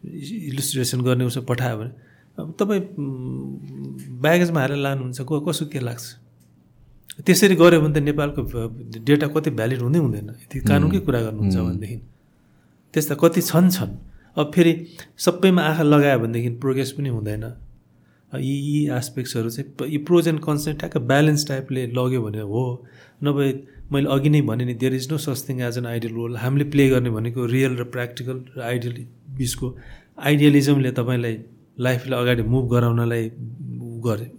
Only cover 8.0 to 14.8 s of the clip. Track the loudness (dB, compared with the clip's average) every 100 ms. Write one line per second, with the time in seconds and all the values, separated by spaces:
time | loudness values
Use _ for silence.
8 | 0 0 -2 -4 -6 -6 -8 -10 -14 -8
9 | 2 4 4 0 -2 -2 -2 0 2 2
10 | 2 -2 -8 -14 -12 -2 4 4 4 2
11 | 0 0 -2 0 0 2 0 -4 -6 -10
12 | -14 _ _ _ _ _ _ _ _ -4
13 | -2 2 4 4 2 4 4 4 -4 -8
14 | -16 -20 _ -4 0 4 4 4